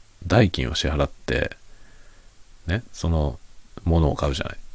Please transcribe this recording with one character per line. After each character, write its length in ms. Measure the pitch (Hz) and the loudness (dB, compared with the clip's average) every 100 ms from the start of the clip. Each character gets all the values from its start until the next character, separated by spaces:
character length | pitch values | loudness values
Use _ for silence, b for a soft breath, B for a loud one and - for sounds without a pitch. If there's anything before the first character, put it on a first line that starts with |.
| - - 90 | -20 -10 2
代 240 | 110 104 | 6 6
金 200 | - 64 | 4 -2
を 40 | |
支 140 | - - | -2 0
払 180 | 73 69 | 0 -2
っ 40 | |
て、 460 | - - - - - - b b b b b b b - - 82 | -4 -4 -2 -2 -6 -18 b b b b b b b -20 -12 -4
ね、 160 | 101 - | -4 -4
そ 160 | - 85 | -4 0
の 300 | 82 73 - - - - - | 2 0 -2 -12 -18 -18 -6
物 260 | - 82 76 | 2 4 4
を 60 | - | 2
買 140 | 73 | 0
う 40 | |
じ 80 | 69 | 0
ゃ 40 | - | -4
な 80 | |
い。 40 | - - | -8 -12